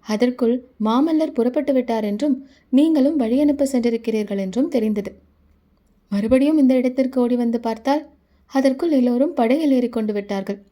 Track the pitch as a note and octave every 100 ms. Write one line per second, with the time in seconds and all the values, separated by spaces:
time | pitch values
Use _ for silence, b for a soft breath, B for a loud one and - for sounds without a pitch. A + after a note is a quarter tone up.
0 | - G#3+ B3 B3 A#3 B3 - _ G#3+ A#3+
1 | D#4 D#4+ D#4+ - A#3 B3+ C#4+ C4 B3 A3+
2 | G#3 G#3 D4 C4+ B B B B3+ D#4+ D#4
3 | C4 D#4+ A3+ B3+ D4 C#4+ C#4 C4 A#3 A#3
4 | A3+ A3 G#3 G3 F#3+ A3+ D#4 B3+ G#3+ G#3
5 | G3+ - _ _ _ _ _ _ _ _
6 | _ G3+ A3 C4 C#4+ D#4 C4 C4 B3+ B3+
7 | B3+ C4 A#3+ A#3+ A#3+ A#3 A3+ A3 - D4
8 | D4 _ _ _ _ C4+ C4+ C4 E4+ C#4+
9 | B3 A#3+ D4+ D#4 A3+ C#4 D4+ C4 A#3+ A#3
10 | G#3+ G#3 G3+ G3 F#3+ G3+ _